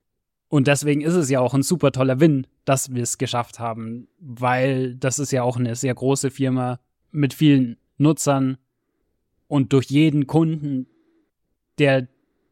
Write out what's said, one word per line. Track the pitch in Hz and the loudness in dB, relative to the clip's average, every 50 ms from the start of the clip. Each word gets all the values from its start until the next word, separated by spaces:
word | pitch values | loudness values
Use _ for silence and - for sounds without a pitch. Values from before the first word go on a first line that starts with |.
| _ _ _ _ _ _ _ _ _ _ | _ _ _ _ _ _ _ _ _ _
Und | - 147 131 143 | 0 2 4 4
deswegen | 143 135 147 147 147 147 | 2 2 0 0 0 0
ist | 147 160 175 | 0 0 0
es | 180 156 127 | 0 2 2
ja | 139 127 | 0 0
auch | 127 123 131 | 0 0 0
ein | 135 139 | 0 0
super | - 180 160 - 139 - | 0 0 0 2 0 2
toller | 131 131 131 127 131 | 2 0 0 2 4
Win, | 165 165 143 135 127 - _ _ _ | 4 4 4 2 -2 -6 _ _ _
dass | - 139 131 - 135 127 | -2 -2 -2 -2 -4 -6
wir | 123 120 | -6 -4
es | - - - | -6 -6 -6
geschafft | 131 123 - 120 117 - - - | -6 -4 -4 -4 -6 -6 -10 -10
haben, | 117 117 113 113 113 113 117 123 120 _ _ _ | -10 -10 -8 -8 -10 -12 -12 -14 -16 _ _ _
weil | 180 135 120 113 127 123 127 127 131 139 135 131 131 127 123 | -20 -18 -10 -4 -2 0 0 0 0 0 0 -2 -4 -6 -6
das | 127 - 131 123 - | -6 -4 -4 -4 -4
ist | 143 - 139 | -4 -4 -2
ja | 127 120 | -2 -2
auch | 127 117 | -2 -2
eine | 123 123 117 113 | -2 -4 -4 -4
sehr | 117 139 131 120 | -4 -4 -4 -4
große | - 127 131 139 135 - 135 | -2 -2 0 0 0 -2 -4
Firma | - - 135 131 127 131 123 123 123 - _ _ _ _ _ _ | -4 -2 -2 -2 -2 -2 -2 -4 -6 -8 _ _ _ _ _ _
mit | - 151 143 131 - | -4 -2 -2 -2 0
vielen | - 160 147 143 135 127 117 117 - _ _ _ - | 4 4 6 6 6 4 0 -4 -10 _ _ _ 0
Nutzern | 139 156 156 - - 143 139 135 135 131 131 - _ _ _ _ _ _ _ _ _ _ _ _ _ _ _ _ _ - | 2 2 2 2 0 0 0 0 0 -2 -4 -8 _ _ _ _ _ _ _ _ _ _ _ _ _ _ _ _ _ -2
und | 143 143 127 - 139 | -2 0 0 2 2
durch | 135 120 | 0 0
jeden | - 135 147 156 156 143 151 139 | 2 2 2 2 4 2 0 0
Kunden, | - 147 160 165 160 160 156 147 143 139 131 127 - _ _ _ _ _ _ _ _ _ _ _ _ _ _ _ _ _ - | 0 2 2 2 0 -2 -4 -6 -6 -6 -6 -6 -8 _ _ _ _ _ _ _ _ _ _ _ _ _ _ _ _ _ 0
der | 147 139 135 135 127 - _ _ _ _ _ _ _ _ | 2 2 2 2 0 -4 _ _ _ _ _ _ _ _